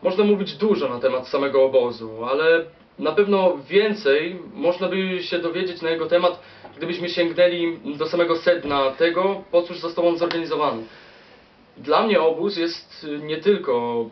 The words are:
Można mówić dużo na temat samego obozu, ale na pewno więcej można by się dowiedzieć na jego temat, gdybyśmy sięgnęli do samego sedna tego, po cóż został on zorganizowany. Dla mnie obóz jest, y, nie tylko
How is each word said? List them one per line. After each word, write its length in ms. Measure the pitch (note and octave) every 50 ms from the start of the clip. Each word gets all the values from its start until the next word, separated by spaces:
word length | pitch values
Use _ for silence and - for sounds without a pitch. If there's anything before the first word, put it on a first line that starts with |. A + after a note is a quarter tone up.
| -
Można 220 | F3 F#3 F#3+ G#3
mówić 300 | G#3 G#3 F#3+ G3 - -
dużo 340 | - G#3 A3 G3 - C#3 C3
na 100 | B2 A#2+
temat 300 | B2 C3 B2+ C3 B2+ -
samego 360 | - C#3 C#3 C#3 C3+ C3+ C3+
obozu, 600 | C3+ C3 C3 A#2+ A#2+ A#2 A2+ A#2 A2 A2 A2 A2+
ale 400 | A#2+ C3+ C#3+ D#3 E3 E3 E3+ E3 - - _ _ _ _ -
na 140 | C#3 D3+ D#3
pewno 460 | G#3 G3+ G3 G3+ F#3+ F#3 F3+ D#3 C#3+ C#3 -
więcej 680 | E3 G3 G#3+ G#3+ G#3 - - - F3 D3+ D#3+ F3 F#3 F3+ E3 - -
można 340 | - C#3+ E3 F3 - F#3+ F3+
by 340 | F3 F#3+ F#3+ F#3 F#3 F3+ E3+
się 160 | - F#3 E3
dowiedzieć 440 | E3 E3+ E3 F3+ F#3+ F3+ E3+ - E3
na 80 | D#3+
jego 160 | E3 D#3+ D#3+
temat, 360 | - E3+ F3 F3 F3 F3 - - - - - - - -
gdybyśmy 320 | - D#3 E3+ F3 F3 F3 F3
sięgnęli 720 | - F3+ F3 E3+ E3 E3+ F3 F3 F3 F3 E3+ E3+ E3 D#3+ - C#3 D3
do 120 | D3 D#3 D#3
samego 280 | F3 F3 F3 E3+ E3
sedna 540 | D#3+ - F3+ F3 E3+ C#3 D3 C#3+ C#3 C3+ C3+
tego, 520 | C3+ - E3 E3+ E3+ F3 F#3 G3 G3 F#3+ - -
po 120 | - F3 E3+
cóż 160 | - F3+ -
został 300 | D#3 E3+ E3+ - E3+ F3
on 100 | E3+ D#3
zorganizowany. 640 | E3 E3+ E3 E3+ E3 D3 D#3 D3 D3+ C#3 C3 A2+ A2+ A2 - - - - - - - - - - _ _ _ _ _ _ _
Dla 300 | - - C3+ D#3 F3 G#3+
mnie 140 | A3+ G3+ F3
obóz 360 | D#3+ D#3+ D#3+ D#3 F3 G3+ -
jest, 480 | F3 E3 E3+ E3 - - _ - - -
y, 140 | D#3 D3 D3
nie 180 | D3+ D3+ D#3
tylko 680 | D#3 D#3 F#3+ G#3 F#3 - - B2+ A#2+ A#2+ A#2+ A#2 A#2 A#2 A2